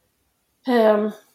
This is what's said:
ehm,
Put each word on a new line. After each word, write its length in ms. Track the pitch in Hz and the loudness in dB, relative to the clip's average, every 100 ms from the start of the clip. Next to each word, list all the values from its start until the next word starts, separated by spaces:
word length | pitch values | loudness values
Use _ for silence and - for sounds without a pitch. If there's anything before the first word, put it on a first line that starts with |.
| _ _ _ _ _ _ 254 | _ _ _ _ _ _ -4
ehm, 380 | 240 220 214 214 - _ | 0 2 0 -2 -10 _